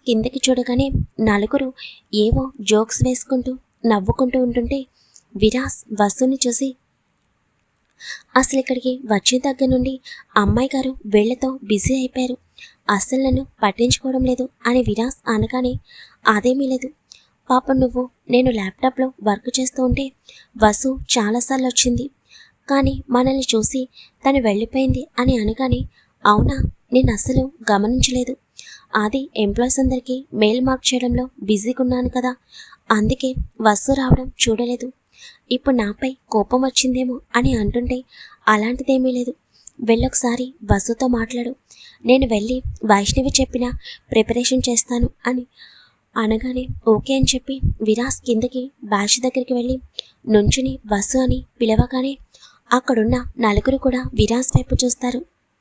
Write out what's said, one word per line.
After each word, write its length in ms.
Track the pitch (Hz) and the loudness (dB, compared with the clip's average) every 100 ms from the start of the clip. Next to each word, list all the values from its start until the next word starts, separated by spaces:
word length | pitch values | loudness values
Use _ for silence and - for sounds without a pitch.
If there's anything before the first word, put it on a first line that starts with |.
| - | -2
కిందకి 340 | 220 233 269 | 0 0 -2
చూడగానే 460 | - 247 247 247 277 269 - - | 0 0 0 0 0 -2 -4 -2
నలుగురు 460 | 220 202 208 285 262 - - - - | 0 2 0 -2 -4 -8 -18 -20 -4
ఏవో 300 | 208 214 247 262 - | 0 2 2 -2 -6
జోక్స్ 400 | 196 214 226 - | 0 2 2 0
వేసుకుంటూ 480 | 254 254 - 262 247 262 _ _ 233 | 0 0 -2 -2 -2 -8 _ _ 0
నవ్వుకుంటూ 520 | 208 190 - 254 262 | 2 0 0 0 2
ఉంటుంటే 360 | 247 240 233 277 262 _ _ - _ 196 | 0 -2 -2 -4 -8 _ _ -20 _ 2
విరాజ్ 420 | 214 240 269 - - | 2 2 -4 -10 -8
వసుని 440 | 214 202 - 254 269 | 0 0 2 0 0
చూసి, 320 | 247 233 269 254 _ _ _ _ _ _ _ _ _ _ _ _ - - _ 254 | -2 -2 -4 -8 _ _ _ _ _ _ _ _ _ _ _ _ -18 -18 _ 0
"అసలు 240 | 269 269 | 2 0
ఇక్కడికి 320 | 254 254 254 254 247 | 0 -2 -2 -4 -2
వచ్చిన 340 | 208 - 254 | 0 2 0
దగ్గర 260 | 285 262 262 | 0 0 2
నుండి 240 | 254 254 262 - - - - | 2 0 -6 -14 -20 -2 0
అమ్మాయి 340 | 202 220 269 | 2 2 2
గారు 220 | 269 262 262 208 | -2 -4 -6 0
వీళ్ళతో 440 | 208 214 247 262 262 | 2 2 0 -4 -4
బిజీ 300 | 202 208 - | -2 0 0
అయిపోయారు, 440 | 269 254 262 254 247 _ - - _ - | -2 -2 -4 -4 -6 _ -20 -20 _ -2
అస్సలు 320 | 202 - 262 | -2 0 0
నన్ను 200 | 269 254 269 - | 2 0 -4 -2
పట్టించుకోవడం 640 | 208 - 240 - 262 262 | -2 2 0 0 -2 0
లేదు," 220 | 254 247 254 _ 233 | 0 -2 -4 _ 0
అని 160 | 254 | 0
విరాజ్ 360 | 220 214 240 - - | 0 -2 -4 -4 -4
అనగానే, 460 | 214 220 254 247 - - - - _ - | -2 0 -2 -2 -4 -12 -20 -20 _ 0
"అదేమీ 380 | 208 233 262 269 | 2 2 0 0
లేదు 220 | 254 262 - _ - _ _ - | -2 -6 -14 _ -20 _ _ 0
పాపం, 280 | 262 - 262 | 0 2 0
నువ్వు 240 | 254 240 254 _ - | 2 0 -6 _ 0
నేను 220 | 247 254 | 2 4
ల్యాప్టాప్లో 560 | 226 196 - 262 254 262 - | 0 -4 -2 -2 0 -4 -2
వర్క్ 260 | 208 196 254 | -2 -2 -4
చేస్తూ 320 | 262 254 - 254 | -4 -4 0 0
ఉంటే 200 | 247 269 _ _ - _ 220 | 0 -4 _ _ -20 _ 2
వసు 360 | 214 208 269 262 - | 2 2 -4 -4 -2
చాలాసార్లు 580 | 247 208 240 - 269 254 | 0 0 0 -2 -2 0
వచ్చింది, 380 | 247 247 240 277 _ _ - - _ - | 0 0 0 -4 _ _ -20 -20 _ -2
కానీ 280 | 277 269 269 - | 2 2 -2 0
మనల్ని 360 | 247 262 269 254 | 2 2 0 0
చూసి 320 | 226 214 262 254 - - _ | 0 0 -4 -6 -12 -20 _
తను 180 | 277 277 | 2 2
వెళ్ళిపోయింది," 640 | 226 202 226 262 262 254 294 - | 2 0 -2 0 0 0 -4 -2
అని 160 | 254 247 | 0 0
అనగానే, 420 | 214 226 262 247 - _ _ _ 202 | -2 -2 -2 -2 -6 _ _ _ 2
"అవునా, 320 | 208 247 269 - - - | 2 2 0 -4 -6 0
నేను 200 | 247 262 | 2 2
అస్సలు 320 | 208 - 262 262 - | 0 -2 -2 -2 -6
గమనించలేదు, 720 | 226 202 214 254 254 254 247 262 _ _ - - - - | -2 0 2 0 0 0 -4 -8 _ _ -20 -20 -4 -2
అది 260 | 214 269 277 - | 0 -2 -6 -2
ఎంప్లాయీస్ 420 | 208 202 254 262 | 0 0 0 2
అందరికీ 360 | 262 254 247 254 277 | 0 0 -4 -8 -6
మెయిల్ 280 | - 214 240 | 0 2 2
మార్క్ 260 | 262 254 - | 0 0 -2
చేయడంలో 360 | 254 247 240 254 - | -2 0 -2 -4 -8
బిజీగా 380 | 196 208 214 254 | -2 0 0 -2
ఉన్నాను 260 | 254 254 247 | 0 0 -2
కదా, 240 | 254 254 247 _ - - - - | -2 -4 -4 _ -20 -20 -14 -2
అందుకే 380 | 214 214 262 262 262 - - | 0 0 0 -2 -4 -8 0
వసు 300 | 220 208 - | 2 2 2
రావడం 340 | 269 262 254 262 - | 0 4 2 2 -2
చూడలేదు, 480 | 240 220 240 240 247 - _ _ - - - | -2 0 -2 -4 -8 -14 _ _ -20 -16 -4
ఇప్పుడు 240 | 254 - 254 | -2 2 0
నాపై 340 | 208 214 262 262 - | 0 -4 -6 -8 -2
కోపం 280 | 220 202 254 | -2 2 0
వచ్చిందేమో," 540 | 262 - 254 254 254 247 - 233 | 0 0 -2 -2 -4 -6 -4 0
అని 160 | 262 240 | 2 0
అంటుంటే, 400 | 208 240 247 254 254 - - - - | 0 -2 -2 -4 -8 -20 -20 -6 0
"అలాంటిదేమీ 640 | 214 220 254 262 262 254 | 2 0 -2 0 2 2
లేదు, 220 | 247 247 - _ _ - - | -2 -4 -8 _ _ -20 -8
వెళ్ళొకసారి 680 | 226 226 254 - 247 240 254 - | 0 2 2 0 -2 -2 -6 -8
వసుతో 420 | 208 202 208 226 262 | 0 0 0 -2 0
మాట్లాడు, 460 | 240 226 240 240 269 _ - - _ 226 | 0 -2 -6 -8 -10 _ -20 -20 _ 4
నేను 200 | 262 262 | 4 4
వెళ్ళి 300 | 214 214 254 - - 220 | 0 -2 -4 -6 -4 2
వైష్ణవి 460 | 202 - - 262 277 | 4 4 0 0 0
చెప్పిన 240 | 262 240 247 - - - - | -2 -2 -4 -6 -12 -18 -2
ప్రిపరేషన్ 540 | 220 220 233 247 262 247 | 0 2 0 0 0 0
చేస్తాను," 400 | 233 - 240 262 - 247 | -2 -2 -2 -2 -2 -4
అని 200 | 254 247 _ - - _ _ _ - | -4 -6 _ -20 -20 _ _ _ -4
అనగానే, 500 | 214 220 254 254 254 - - | 0 0 -2 -6 -6 -4 2
"ఓకే," 260 | 214 - 269 | 2 2 2
అని 140 | 262 254 | 2 0
చెప్పి 200 | - 269 - - | -4 -2 -2 0
విరాజ్ 380 | 214 220 262 - | 0 0 0 -4
కిందకి 420 | - 220 247 254 262 - | -2 -2 -2 -6 -10 -12
బ్యాచ్ 340 | 208 202 208 - | -4 -2 0 0
దగ్గరికి 340 | 254 262 247 | 0 -2 -2
వెళ్ళి 240 | 247 240 262 - - - _ - | -2 -2 -6 -8 -18 -20 _ 2
నుంచుని 460 | 214 208 - 262 262 214 | 4 4 0 -2 -6 -4
వసు 320 | 202 - 262 | -4 0 0
అని 220 | 254 254 - - | 0 0 -4 -2
పిలవగానే 560 | 226 220 247 262 262 277 - _ - _ - | 0 2 0 -2 -4 -6 -16 _ -20 _ -2
అక్కడున్న 460 | 254 - 226 220 247 247 - | -2 2 0 2 0 -2 -2
నలుగురు 380 | 220 202 262 269 | 2 2 2 0
కూడా 240 | 262 254 254 | 0 -2 -4
విరాజ్ 380 | 214 208 233 254 254 | 0 2 2 2 0
వైపు 180 | 254 254 | 2 -2
చూస్తారు. 460 | 247 - 247 247 349 _ _ _ | -2 -2 -4 -6 -10 _ _ _